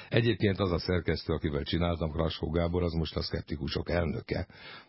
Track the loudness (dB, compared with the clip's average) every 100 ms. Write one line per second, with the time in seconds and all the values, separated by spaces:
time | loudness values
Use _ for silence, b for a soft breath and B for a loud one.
0 | B 2 4 4 2 4 2 2 2 0
1 | 2 -2 0 0 0 -2 0 0 2 0
2 | -2 0 0 0 -2 0 2 2 0 0
3 | -2 -2 -4 -4 -6 -6 -4 -4 0 0
4 | 0 -2 -4 -4 -4 B B B